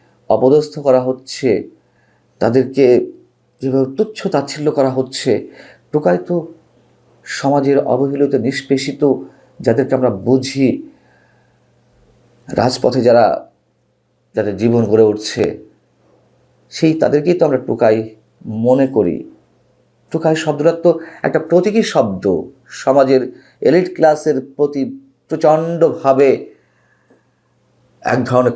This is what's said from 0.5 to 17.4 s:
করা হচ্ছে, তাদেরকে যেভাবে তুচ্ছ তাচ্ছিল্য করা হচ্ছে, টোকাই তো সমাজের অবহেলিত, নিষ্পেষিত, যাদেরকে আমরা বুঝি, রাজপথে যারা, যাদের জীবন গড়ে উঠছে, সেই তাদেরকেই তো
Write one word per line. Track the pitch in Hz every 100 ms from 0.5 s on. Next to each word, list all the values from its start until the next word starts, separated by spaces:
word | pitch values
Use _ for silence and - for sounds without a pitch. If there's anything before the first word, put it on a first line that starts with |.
| 151 151 151
করা | 139 127
হচ্ছে, | 127 127 - - 131 95 - _ _ _ _ _ _ -
তাদেরকে | 117 127 120 139 123 120 - - _ _ _ -
যেভাবে | 131 135 131 135
তুচ্ছ | 220 - 185
তাচ্ছিল্য | 143 139 151 151
করা | 143 135
হচ্ছে, | 127 127 - 131 107 - - - - _
টোকাই | 151 175 175 -
তো | 175 156 - _ _ _ _ _ _
সমাজের | - - 139 143 139 139
অবহেলিত, | - 123 139 139 143
নিষ্পেষিত, | 135 117 135 - 135 151 135 143 127 - _ _ -
যাদেরকে | 123 113 131
আমরা | 127 127
বুঝি, | 98 107 131 - 135 131 - - _ _ _ _ _ _ _ _ _ _ _ _ _ _ _ -
রাজপথে | - 120 - 117 131
যারা, | 117 117 104 - - _ _ _ _ _ _ _ _
যাদের | 113 104 95
জীবন | 117 117 107
গড়ে | 110
উঠছে, | 107 107 - 117 87 - - _ _ _ _ _ _ _ _ _ _
সেই | - 160
তাদেরকেই | 156 131 147 160
তো | 175